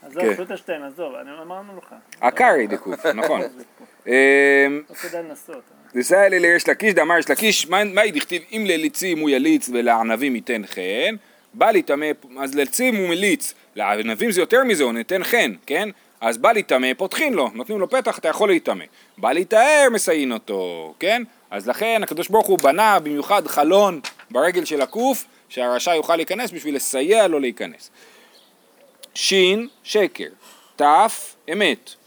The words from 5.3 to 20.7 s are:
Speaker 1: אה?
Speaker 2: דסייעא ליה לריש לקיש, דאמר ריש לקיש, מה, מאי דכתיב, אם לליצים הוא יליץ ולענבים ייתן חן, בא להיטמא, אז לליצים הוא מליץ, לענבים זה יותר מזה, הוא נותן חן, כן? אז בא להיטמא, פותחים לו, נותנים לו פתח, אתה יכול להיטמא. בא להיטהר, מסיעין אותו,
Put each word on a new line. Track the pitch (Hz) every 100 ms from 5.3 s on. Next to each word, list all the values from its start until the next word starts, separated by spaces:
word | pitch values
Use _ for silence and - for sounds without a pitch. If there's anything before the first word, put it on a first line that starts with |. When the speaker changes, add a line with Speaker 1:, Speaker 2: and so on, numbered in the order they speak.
| 143 -
Speaker 1:
אה? | 147 - _ _ 120
Speaker 2:
דסייעא | 123 180 196
ליה | 185
לריש | 170 170 -
לקיש, | 143 220
דאמר | 175 160
ריש | 170 -
לקיש, | - 220 196 147
מה, | 185
מאי | 208 190 220
דכתיב, | 196 - 175 160
אם | 220 208
לליצים | 165 156 - 185 165
הוא | 156
יליץ | 131 147 156 -
ולענבים | 120 120 117 113 113 139
ייתן | 120 101 117 95
חן, | - 92 107 170 220 _ _ _
בא | 110 185
להיטמא, | 214 - 143 151 143 127 127
אז | 139
לליצים | 143 135 - 254 220
הוא | 185
מליץ, | 170 202 165 - - _
לענבים | - 101 104 110 110 233
זה | 185
יותר | 160 233
מזה, | 269 185
הוא | 131
נותן | 117 113 185
חן, | 175 240 160 98 -
כן? | 147 208 - _ _
אז | 117 117
בא | 170
להיטמא, | 226 - 135 127 127
פותחים | 190 - 311
לו, | 190 123
נותנים | 110 127 208
לו | 180
פתח, | 262 247 -
אתה | 165
יכול | 147 208
להיטמא. | 175 143 98 78 _ _ _
בא | 107
להיטהר, | 151 185 214 262 302 269
מסיעין | 226 - 160 135
אותו, | 113 - 98 90